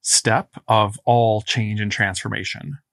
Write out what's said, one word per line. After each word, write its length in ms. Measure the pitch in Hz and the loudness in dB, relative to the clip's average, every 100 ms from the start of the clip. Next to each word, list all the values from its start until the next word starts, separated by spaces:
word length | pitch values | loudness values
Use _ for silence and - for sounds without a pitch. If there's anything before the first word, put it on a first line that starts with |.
step 460 | - - - 117 - - - | 0 0 2 0 0 -16 2
of 300 | 110 104 107 | 4 4 0
all 380 | - 120 113 107 | 0 2 4 0
change 380 | - - 107 107 | -2 -2 -2 -2
and 100 | 104 | -4
transformation. 840 | - 101 92 110 104 95 - 143 143 _ | 0 -2 -2 -6 -6 -8 -10 -12 -14 _